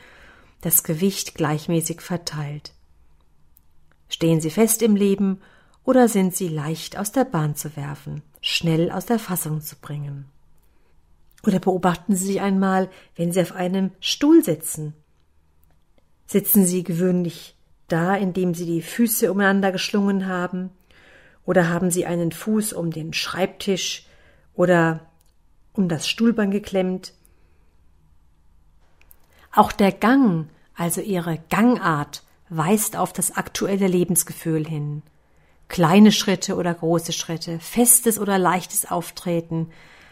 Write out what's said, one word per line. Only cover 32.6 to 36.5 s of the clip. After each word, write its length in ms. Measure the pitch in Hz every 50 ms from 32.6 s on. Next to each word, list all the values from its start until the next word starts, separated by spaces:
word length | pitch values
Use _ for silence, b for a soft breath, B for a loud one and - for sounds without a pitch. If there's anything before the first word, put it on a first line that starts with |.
| 151 170 220 214 214 - -
auf 180 | 165 180 - -
das 220 | - - - -
aktuelle 520 | 202 180 - - - 214 185 202 190 202 190
Lebensgefühl 800 | 180 180 175 175 175 - - - 156 - - 165 160 160 151
hin. 380 | 160 160 147 147 147 147 151 - _ _ _ _ _ _ _ _ _ _ _ _ -
Kleine 440 | - 180 170 151 185 208 214 214
Schritte 440 | 208 - - 208 185 180 - -